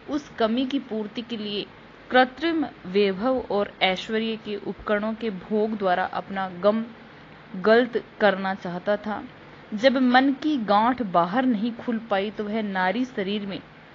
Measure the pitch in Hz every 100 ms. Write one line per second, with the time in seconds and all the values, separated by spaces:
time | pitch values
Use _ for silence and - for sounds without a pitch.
0 | - 285 - - 220 240 262 277 - 214
1 | 208 254 226 220 208 202 - - - -
2 | - 254 254 - 330 330 277 - 180 196
3 | 196 185 247 254 - 202 202 - 190 185
4 | - 220 226 220 208 202 - - - 208
5 | 220 220 226 185 - 214 220 214 190 180
6 | - 180 180 196 190 175 202 226 226 -
7 | - - - - - 185 202 233 247 -
8 | - - 208 190 190 196 180 180 202 208
9 | 214 202 254 - - - - 208 262 262
10 | 254 247 277 269 311 285 208 208 233 254
11 | 202 175 175 240 262 202 233 226 - 226
12 | 220 196 208 202 208 220 214 190 185 226
13 | 254 220 190 214 196 - - - -